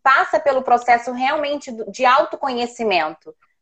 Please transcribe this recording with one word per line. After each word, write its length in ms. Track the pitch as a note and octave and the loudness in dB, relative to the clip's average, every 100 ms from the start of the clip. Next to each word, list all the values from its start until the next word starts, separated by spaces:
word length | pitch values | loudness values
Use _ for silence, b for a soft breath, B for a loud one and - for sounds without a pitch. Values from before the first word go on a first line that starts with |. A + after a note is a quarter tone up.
passa 360 | - C4+ F#4 D#4 | 2 2 2 0
pelo 240 | D4 C4 | 0 0
processo 500 | C4 A#3+ A#3+ A#3+ A#3+ | 2 2 4 2 0
realmente 580 | B3 C4 D4+ C#4+ D4 C#4 | -4 -2 -2 -4 -6 -8
do, 200 | A3+ G#3+ | -12 -12
de 140 | G3 | -2
autoconhecimento, 1300 | B3+ C4 D#4+ D4+ C#4 B3 A#3+ - A3+ F#3 D#3 D#3+ - - _ _ | 2 4 2 -4 -6 -4 -6 -4 -2 0 -2 -6 -16 -20 _ _